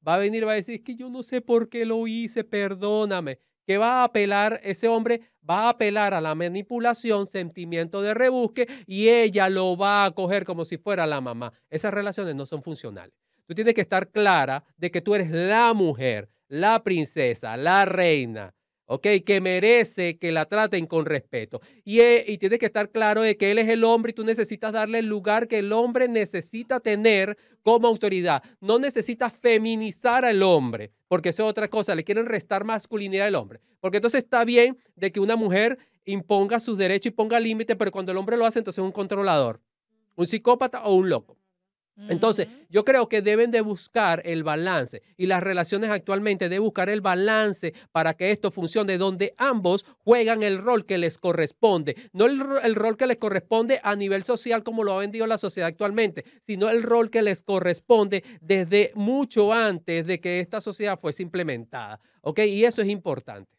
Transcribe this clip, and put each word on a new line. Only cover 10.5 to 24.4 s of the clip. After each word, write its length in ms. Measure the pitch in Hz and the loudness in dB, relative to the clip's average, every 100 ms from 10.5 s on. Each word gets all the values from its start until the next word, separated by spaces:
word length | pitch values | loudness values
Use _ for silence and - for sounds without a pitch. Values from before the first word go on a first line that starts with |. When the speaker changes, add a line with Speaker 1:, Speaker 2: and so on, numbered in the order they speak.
| 170 160 | -8 -8
Speaker 1:
si 120 | 160 | -8
fuera 280 | 208 190 156 | -4 -2 -2
la 120 | 143 | -2
mamá. 300 | 127 117 120 _ _ | -6 -8 -12 _ _
Esas 240 | 156 214 | -6 -4
relaciones 420 | 202 202 196 185 139 | -4 -6 -6 -8 -8
no 100 | 135 | -8
son 160 | 151 | -10
funcionales. 520 | 165 151 120 98 87 _ _ _ _ | -10 -12 -12 -16 -20 _ _ _ _
Tú 80 | 170 | 0
tienes 180 | 220 | 0
que 80 | 226 | 2
estar 280 | 185 190 190 | 0 -2 -2
clara 540 | 214 202 175 135 139 _ _ | 0 4 4 2 -4 _ _
de 140 | 175 | -6
que 100 | 175 | -4
tú 140 | 208 208 | -2 -2
eres 160 | 170 | 0
la 420 | 165 180 220 233 | -2 0 4 4
mujer, 560 | 220 175 123 131 107 101 _ _ | 2 0 0 -2 -4 -8 _ _
la 340 | 143 196 226 | -2 2 2
princesa, 720 | 226 180 147 - 123 117 113 117 | 0 -2 -2 -2 -2 -2 -8 -4
la 280 | 156 190 190 | 2 4 4
reina, 680 | 185 175 151 120 110 95 _ _ _ _ | 2 2 2 -2 -8 -14 _ _ _ _
¿ok? 220 | 135 202 202 185 | -4 2 0 2
Que 140 | 196 | 0
merece 760 | 185 185 208 240 226 - 175 165 | 2 0 4 4 2 -2 -4 -4
que 140 | 170 | -2
la 120 | 160 156 | -2 0
traten 400 | 208 214 190 165 | 0 0 -2 -2
con 200 | 165 151 | -2 -2
respeto. 560 | 147 - 123 110 113 - _ - | -4 -4 -8 -8 -14 -16 _ 0
Y, 160 | 226 | 6
eh, 220 | 240 233 - | 6 6 2
y 100 | 196 | -2
tienes 220 | 190 233 | 0 0
que 60 | 220 | -2
estar 240 | 220 208 | -2 -4
claro 300 | 226 214 214 | 0 0 2
de 160 | 220 214 | 0 2
que 120 | 196 | 2
él 80 | 214 | 2
es 120 | 220 | 2
el 160 | 233 226 | 2 4
hombre 260 | 233 233 | 4 0
y 20 | |
tú 100 | 226 220 | -4 -4
necesitas 460 | 226 | -2